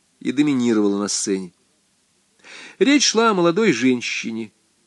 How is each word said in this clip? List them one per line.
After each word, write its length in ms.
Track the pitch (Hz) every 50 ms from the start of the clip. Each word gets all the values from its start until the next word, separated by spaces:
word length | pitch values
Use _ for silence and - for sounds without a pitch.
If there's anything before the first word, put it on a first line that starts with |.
| _ _ _ -
и 120 | - 123
доминировала 680 | 127 139 151 147 139 127 120 120 110 107 104 101 101 101
на 80 | 101
сцене. 460 | 95 - - - 110 98 95 92 87 - _ _ _ _ _ _ _ _ _ _ _ _ _ _ _ _ _ - - - - - - -
Речь 280 | - 190 269 285 277 -
шла 260 | - - 220 233 226
о 20 | 208
молодой 380 | 180 170 170 165 202 226 202
женщине, 800 | 135 110 123 131 127 120 113 - - - - 117 113 113 113 107 _ _ _ _ _ _ _